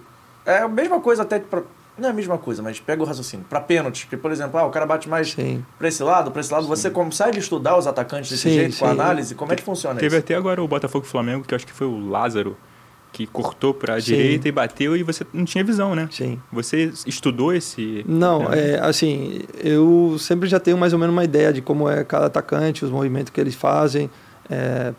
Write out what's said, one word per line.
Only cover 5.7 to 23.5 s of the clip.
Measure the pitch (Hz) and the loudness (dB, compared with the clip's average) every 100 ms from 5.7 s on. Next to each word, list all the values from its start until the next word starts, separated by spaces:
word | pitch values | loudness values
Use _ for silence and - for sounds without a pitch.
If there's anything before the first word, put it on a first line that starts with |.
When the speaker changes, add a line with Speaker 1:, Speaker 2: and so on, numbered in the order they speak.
| - | -4
Speaker 1:
pra | 160 | -4
esse | 156 | 0
lado, | 139 180 143 | 4 4 2
pra | 143 | -4
esse | 147 | -2
lado, | 147 | -2
Speaker 2:
Sim. | 151 | 0
Speaker 1:
você | 156 190 | -2 -2
consegue | 175 165 - 214 208 | -2 -2 0 0 0
estudar | 190 156 135 175 | -4 -2 2 2
os | 143 | 2
atacantes | 135 123 143 127 | -2 -4 -6 -6
desse | 131 | -2
Speaker 2:
Sim, | 160 156 | 2 4
Speaker 1:
jeito, | 160 - | 2 2
com | 131 | 2
Speaker 2:
sim. | |
Speaker 1:
análise? | - 160 160 123 123 | 2 2 0 -2 -8
Como | 147 | -4
é | 170 | -4
que | |
funciona | - 185 147 120 | -4 -6 -4 -2
Speaker 3:
Teve | 151 160 | 2 2
Speaker 1:
isso? | 151 | 0
Speaker 3:
até | 170 | -2
agora | 185 185 | 0 -2
o | 160 | 0
Botafogo | 143 139 143 135 | -2 -2 -4 -4
e | |
Flamengo, | 127 120 131 | -4 -2 -4
que | 131 | -4
eu | 123 | -6
acho | - | -6
que | |
foi | - 135 | -6 -4
o | 110 101 | -4 -4
Lázaro, | 98 120 110 101 95 - - - - - | -2 0 0 -2 -6 -18 -20 -20 -20 -20
que | - 113 | -10 -8
cortou | - 113 - 135 | -6 -6 -2 -2
pra | 135 110 113 | 0 -2 -2
Speaker 2:
Sim. | 113 | 0
Speaker 3:
direita | 110 131 151 143 | 2 4 2 0
e | |
bateu | 139 117 - 143 170 | 0 -2 -2 0 0
e | |
você | 165 156 - | -2 -6 -6
não | 165 | -4
tinha | 175 190 | -2 0
visão, | 196 214 196 160 | 0 0 0 -2
né? | 160 | -4
Speaker 2:
Sim. | - 127 120 - | -6 -6 -6 -8
Speaker 3:
Você | 117 117 156 160 160 127 | -8 -2 0 0 -4 -10
estudou | - 143 120 147 | -2 -2 2 2
esse | 180 - - 110 107 - | 0 -2 -8 -6 -6 -2
Speaker 2:
Não, | 165 175 160 - | 2 4 2 2
Speaker 3:
é. | 156 147 | 2 2
Speaker 2:
é, | 147 | 2
assim, | 156 151 160 139 135 - - - | 2 2 0 0 -4 -8 -10 -6
eu | 156 151 160 170 170 156 | 2 6 8 8 6 2
sempre | - 175 185 | 0 0 2
já | 185 | 2
tenho | 175 180 | 4 4
mais | 175 | 4
ou | 170 | 4
menos | 170 | 4
uma | 175 | 2
ideia | 170 147 156 | 4 4 4
de | 135 | 2
como | 131 147 147 | 0 0 2
é | 147 | 0
cada | - 147 147 | 0 2 2
atacante, | 147 - 147 156 147 139 | 0 -2 0 0 0 -2
os | |
movimentos | 131 139 131 131 | -2 -2 -2 -4
que | - | -2
eles | 143 | -2